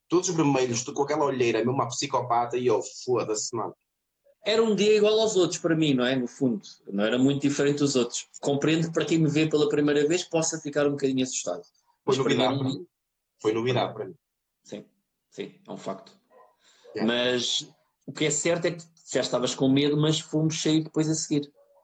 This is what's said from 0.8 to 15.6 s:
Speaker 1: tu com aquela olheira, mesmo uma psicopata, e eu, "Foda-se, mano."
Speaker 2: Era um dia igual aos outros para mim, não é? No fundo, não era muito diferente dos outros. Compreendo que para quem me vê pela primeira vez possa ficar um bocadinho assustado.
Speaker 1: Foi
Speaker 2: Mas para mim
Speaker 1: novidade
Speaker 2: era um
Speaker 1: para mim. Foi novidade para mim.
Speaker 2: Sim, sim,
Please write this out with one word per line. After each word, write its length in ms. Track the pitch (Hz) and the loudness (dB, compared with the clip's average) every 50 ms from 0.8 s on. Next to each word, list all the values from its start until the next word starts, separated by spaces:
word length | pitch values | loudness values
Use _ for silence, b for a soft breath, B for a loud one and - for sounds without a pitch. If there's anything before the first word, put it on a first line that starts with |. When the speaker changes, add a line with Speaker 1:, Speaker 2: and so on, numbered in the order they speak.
| - | -6
Speaker 1:
tu 100 | 143 143 | -6 -4
com 80 | 143 139 | -4 -2
aquela 220 | 139 147 156 147 | -2 0 0 0
olheira, 340 | 139 135 127 123 120 113 110 | 0 0 0 0 2 2 0
mesmo 120 | 113 127 | 0 0
uma 160 | 127 135 120 | 0 -2 -4
psicopata, 680 | 120 - - 143 139 - 123 120 - 120 120 120 123 123 | -4 -4 -6 -6 -4 -4 -4 -2 0 0 0 0 -2 -2
e 100 | 123 123 | -2 0
eu, 140 | 120 107 98 - - - - - | 0 0 0 -2 -6 -14 -10 -4
"Foda-se, 520 | 127 120 107 98 - 107 - - - - | -2 -2 0 0 -2 -4 -4 -6 -6 -6
mano." 180 | 113 101 87 - _ _ _ _ _ _ _ _ _ _ _ _ _ - | -6 -8 -8 -10 _ _ _ _ _ _ _ _ _ _ _ _ _ -2
Speaker 2:
Era 160 | 202 220 226 | 0 2 2
um 140 | 226 220 208 | 2 2 2
dia 200 | 175 202 208 214 | 2 4 4 4
igual 220 | 208 202 214 214 220 | 6 4 4 4 2
aos 160 | 220 - - | 2 2 2
outros 220 | 185 175 160 - - | 2 2 2 0 -2
para 160 | - 170 165 | -2 0 2
mim, 180 | 160 160 147 135 | 2 2 2 2
não 100 | 123 123 | 2 2
é? 100 | 123 135 | 2 0
No 120 | 131 123 | 0 -2
fundo, 340 | 117 - - 135 127 113 98 - - - - - | -4 -4 -2 -2 -2 -2 -2 -8 -12 -20 -20 -14
não 160 | - 98 98 104 | -6 -2 0 0
era 140 | 113 117 | 2 2
muito 240 | 123 131 139 143 139 | 4 2 2 2 2
diferente 380 | - 139 - - 143 143 143 143 | 0 0 0 2 2 2 2 2
dos 160 | 143 139 135 | 2 2 2
outros. 320 | 127 117 - - - - _ - - | 2 0 -2 -4 -10 -12 _ -14 -6
Compreendo 460 | - 143 139 139 - 156 160 170 160 | -2 -2 -2 0 2 2 2 2 0
que 60 | 165 - | -2 -2
para 120 | 165 151 | -2 -2
quem 120 | - 170 | 0 2
me 120 | 165 156 143 | 2 2 2
vê 180 | 135 156 160 | 2 2 0
pela 220 | 156 156 147 147 143 | 2 2 2 2 2
primeira 360 | 147 147 147 147 147 147 147 | 2 2 2 2 2 2 2
vez 160 | 147 175 180 - | 2 0 0 -2
possa 360 | - - 160 160 - 165 160 | -2 -2 -2 -2 -2 -4 -6
ficar 260 | - 143 - 151 147 | -6 -4 -2 0 0
um 60 | 147 | 0
bocadinho 320 | 143 143 143 135 135 131 127 | 0 0 -2 -2 0 0 -2
assustado. 400 | 127 - - - - 87 - - _ _ _ _ _ _ _ - | -2 -4 -6 -6 -6 -8 -8 -10 _ _ _ _ _ _ _ -2
Speaker 1:
Foi 120 | 143 131 | -2 0
Speaker 2:
Mas 20 | |
para 80 | 131 131 143 | 0 2 0
mim 60 | 139 | 2
Speaker 1:
novidade 80 | 123 127 | 2 2
Speaker 2:
era 100 | 131 135 | 0 0
um 60 | 139 | 0
Speaker 1:
para 80 | 131 - - - | -2 -4 -4 -6
mim. 80 | - - _ _ _ _ _ _ _ _ _ _ | -10 -14 _ _ _ _ _ _ _ _ _ _
Foi 120 | - 107 113 | -2 -2 0
novidade 400 | 113 117 127 123 113 98 95 95 | 0 0 0 0 0 -2 -2 -4
para 100 | 104 101 | -8 -12
mim. 100 | 95 - _ _ _ _ _ _ _ _ _ _ | -12 -14 _ _ _ _ _ _ _ _ _ _
Speaker 2:
Sim, 220 | - - 104 - _ _ _ _ _ _ _ _ _ | -16 -16 -16 -16 _ _ _ _ _ _ _ _ _
sim, 240 | - - 101 - - _ | -14 -14 -14 -14 -14 _